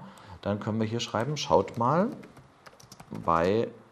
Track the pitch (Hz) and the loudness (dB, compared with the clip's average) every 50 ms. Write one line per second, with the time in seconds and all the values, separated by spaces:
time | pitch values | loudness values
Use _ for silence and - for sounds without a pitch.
0 | - - - - - - - - - 98 104 101 - 113 107 113 110 107 113 120 | -10 -18 -20 -20 -20 -20 -18 -6 -4 -2 -2 -2 -2 -2 -2 0 0 -2 -2 -4
1 | - - - 104 117 139 151 - - - 82 90 98 - - 120 117 123 147 170 | -4 -2 -2 -2 -2 -2 -4 -6 2 4 6 6 4 2 0 0 2 2 4 2
2 | 202 254 320 - - - - - - - - _ _ - - - - - - - | 2 0 -2 -8 -14 -18 -20 -20 -20 -20 -20 _ _ -20 -20 -20 -20 -20 -20 -20
3 | - - - 55 - - 82 82 85 92 101 113 117 - - - - - | -16 -14 -12 -6 0 2 2 4 4 4 2 2 0 -2 -6 -12 -20 -20